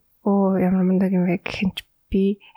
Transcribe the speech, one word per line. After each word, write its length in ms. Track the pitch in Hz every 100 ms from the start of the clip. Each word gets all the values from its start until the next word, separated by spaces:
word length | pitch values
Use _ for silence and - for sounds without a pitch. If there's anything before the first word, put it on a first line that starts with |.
| _ _ 208
"Оо, 320 | 202 190 185
ямар 240 | 185 185
мундаг 280 | 185 185 190
юм 100 | 185
бэ?" 140 | 180 175
гэх 220 | - -
юм 80 | 190
чи 120 | - - _ -
би 320 | 196 196 208 -